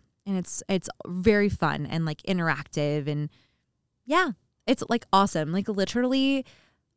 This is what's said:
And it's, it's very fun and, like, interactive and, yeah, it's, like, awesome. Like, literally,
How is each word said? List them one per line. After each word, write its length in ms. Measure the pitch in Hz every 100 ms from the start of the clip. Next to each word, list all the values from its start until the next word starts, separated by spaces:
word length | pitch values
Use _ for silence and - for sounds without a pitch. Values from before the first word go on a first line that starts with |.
| _ _ 202
And 100 | 185
it's, 260 | 175 - -
it's 220 | 190 - - -
very 420 | 180 190 208 202
fun 380 | - 156 147 147
and, 180 | 165
like, 160 | 160 151 -
interactive 800 | 185 165 147 - 151 147 147 143
and, 220 | 147 147 - _ _ _ _ _ _
yeah, 280 | - 330 339 185 _ _ -
it's, 160 | - -
like, 180 | 233 -
awesome. 380 | 190 196 165 151
Like, 160 | 185 196
literally, 800 | 202 190 240 247 269 269 269 - - _ _ _